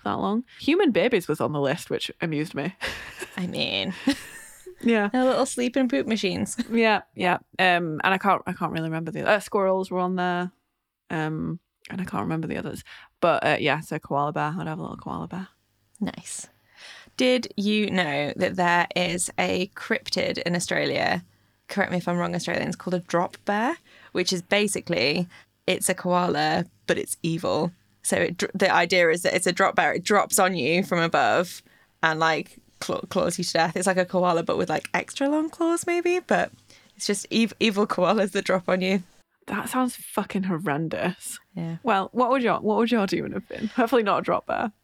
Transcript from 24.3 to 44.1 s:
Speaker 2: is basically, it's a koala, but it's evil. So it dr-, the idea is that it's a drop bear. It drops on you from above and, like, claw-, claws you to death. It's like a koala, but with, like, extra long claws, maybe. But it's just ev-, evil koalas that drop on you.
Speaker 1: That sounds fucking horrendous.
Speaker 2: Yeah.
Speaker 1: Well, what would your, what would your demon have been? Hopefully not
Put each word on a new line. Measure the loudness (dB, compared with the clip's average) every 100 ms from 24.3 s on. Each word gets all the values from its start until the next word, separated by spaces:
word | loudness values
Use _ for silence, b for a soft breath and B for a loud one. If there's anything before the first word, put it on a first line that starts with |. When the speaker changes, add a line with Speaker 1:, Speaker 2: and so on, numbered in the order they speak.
Speaker 2:
is | -2
basically, | 0 2 2 -2 -2 0 2 0 -2 B B _ -2
it's | 0 0
a |
koala, | -2 2 2 2 2 2 0 -2 _ -2
but | -2
it's | -2 -4
evil. | -2 -2 0 0 -2 -4 _ _
So | -2 0
it | 0 0
dr-, | -4
the | 2 4
idea | 4 4 4 4
is | 4
that | 2
it's | 2 0
a |
drop | 2 2 4
bear. | 2
It | 0
drops | 2 2 4 4
on | 4 2
you | 0 0
from | 2 0
above | 2 4 4 4 0 -6 _ b b 0
and, | 0 4
like, | 2 2 -4 -14 _ -12
claw-, | -6 -4 -2
claws | 0 0 -2
you |
to | -2
death. | 0 0 0
It's | 0
like | 2
a |
koala, | 2 2 4 2
but | 2 0
with, | 0
like, | -2 -2
extra | -6 -4 -2 0
long | 0 -2
claws, | -2 0 0 0
maybe. | 0 0 0
But | 2 0 0 -6 _ b b -8
it's | -4
just | -4 0
ev-, | 0 0 2
evil | 0 2 0
koalas | 2 2 2 2
that | 0
drop | 0 0 2
on | 0
you. | 2 0 -2 _ _ _ -8
Speaker 1:
That | -6 -2
sounds | 0 0
fucking | -2 -6 -4 -2 -2
horrendous. | -2 -2 -2 -2 -2 -2 -4 -4 -12 -14 _
Speaker 2:
Yeah. | -8 -8 -4
Speaker 1:
Well, | 0 0 0
what | 0 2
would | 2
your, | 2 0
what | 0 2
would | 2
your | 2 2
demon | -2 -4
have | -8 -8
been? | -8 -4
Hopefully | 0 4 4
not | 4